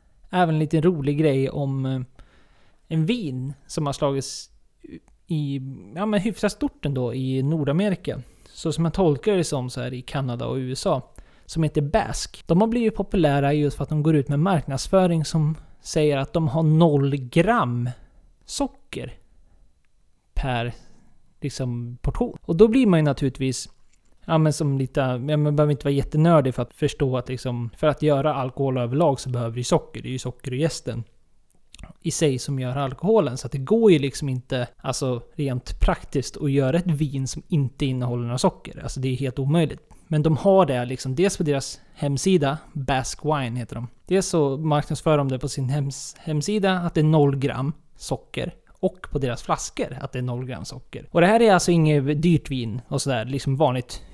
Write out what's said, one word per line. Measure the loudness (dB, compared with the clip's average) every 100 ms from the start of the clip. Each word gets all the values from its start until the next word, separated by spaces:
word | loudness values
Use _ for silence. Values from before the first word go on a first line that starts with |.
| _ _ -6
även | 0 2
en | 2
liten | 2 2
rolig | 2 2 -2 2
grej | 2 2 0
om, | -2 -4 -2 -2
eh, | -4 -6 -14 -20 _ _ _ _ _ _
en | -2 0
vin | -2 -4 -6 -8 -10 -10
som | -6 -4
har |
slagits | -2 -2 -2 -6 -12 -16 _ _ _ -20 -20 _ _ _
i, | -4 -2 -4 -8 -12 -14
ja, | -6 0
men | 0
hyfsat | 0 -2 -4
stort | -2 -6 -4 -4
ändå | -2 -2
i | -2 -2 -2
Nordamerika. | 0 0 0 0 0 -2 -6 -8 -10 -20 -20
Så | -8 -4
som | 0
jag | -2
tolkar | 2 2 2 2 0
det |
som, | 0 -2 -6
så | -6
här | -8
i | -8
Kanada | -8 -4 -4 -4 -4
och | -4
U | -4
S | -4 0
A, | -2 -2 -18 -20 -20 -10
som | -2
heter | 0 0
Basque. | 0 0 0 -6 -8 -12 0
De | 4
har | 4
blivit | 2 0 0
populära | -2 2 2 4 2
just | 2 0 -2
för |
att | -4
de | 0
går | 2 2
ut | 2
med | 0
marknadsföring | 2 2 0 -6 2 4 4 2
som | 0 0 0 -2 -10 -20
säger | -4 0 2 2
att | 0
de | 0 0
har | 2
noll | 4 6 6 6 2 -2
gram | 0 2 4 2 0 -2 -4 -6 -16 -20 _ _
socker | -14 -6 -6 -6 -14 -12 -12 -14 _ _ -20 _ _ _ _ _ _ _ _
per, | -4 -2 -2 -4 -8 -18 -20 -20 -20 _ _
liksom, | -10 -6 -6 -4 -8 -6
portion. | -6 -2 -4 -6
Och | -4 4
då | 6
blir | 6 4
man | 4
ju |
naturligtvis, | 4 0 -2 -2 -4 -4 -10 -18 -20 _ _ _
ja, | 0 2
men | 2
som | 2 -2 -2
lite, | -2 -2
ja, | -2 -2 -2 0
man | 2 2
behöver | 2
inte | 2
vara | 0
jättenördig | 0 0 2 6 6 4
för | -2
att | -6
förstå | -2 -4 0 -2 -2
att, | -4
liksom, | -6 -4 -4 -6 0
för | 0
att | 2
göra | 2 2 2
alkohol | 0 -4 -2 -2 0
överlag | -2 2 2 2
så | -2
behöver | -4 -4 -4
du |
socker. | 0 0 0 -12
Det | -8
är |
ju | -8
socker | -8 -10 -8
och | -2
jästen | -2 -2 -8 -10 -10 _ _ _ _ _ _ -20 -20 -10
i | -6
sig | 0 0 0
som | -4 -4
gör | -4 -4
alkoholen. | -6 -4 2 4 2 -4
Så | -6
att |
det | -6
går | 0 4 6
ju | 6
liksom | 4 -4 -4
inte, | -4 -4 -4 -4 -8
alltså, | -6 -4 -2 -4 -6
rent | -6 -4 -4 -6 0
praktiskt | 2 2 -2 -4 -4 -4
att | 0
göra | 2 2 2
ett | 0
vin | 0 -2 -2 -6
som | -8 -2
inte | 0 0 -2 -2
innehåller | -2 -2 -4
några | -4 0
socker. | 0 -2 -12 -12
Alltså, | -10 -6
det | -4
är | -2
helt | -4 -4
omöjligt. | 0 2 2 -2 _ -20 _
Men | 0
de | 2 2
har | 4 6 4
det | 2
liksom, | -4 -6 -6
dels | 0 0 0
på |
deras | -2 -2 -4 -12 -20
hemsida, | -6 -4 0 2 2 2 -4 -8
Basque | -10 -2 -2 -2 -6 -2
Wine | -2 -2 -6
heter | -8
de. | -10 -12 -14 -2
Dels | 0 2
så | 2 2 0
marknadsför | 0 0 0 -2 2 2
de | 2
det | -2
på | -4
sin | -4 -2
hems-, | -2 -2 -6 -14 -12
hemsida | -6 -4 -2 0 0 0
att | 0
det | 2
är |
noll | 4 6 4 2
gram | -2 -2 -4 -6 -14 -18
socker | -8 -8 -6 -8 -8 -10 _
och | -4 -4 -4 -6
på | -4
deras | -4 -4
flaskor | -4 -4 -4 -6 -6 -6
att | -8
det | -6
är |
noll | -4 -6 -8
gram | -10
socker. | -12 -14 -14 -16 -2
Och | 4
det | 6
här | 6
är | 6
alltså | 6 6
inget | 4 6 4 2 2
dyrt | 4 4 2
vin | -6 -4 -6 -6
och | -4
sådär, | -2 -2
liksom | -2 -4 -2 2
vanligt | 2 2 -6 -12 -16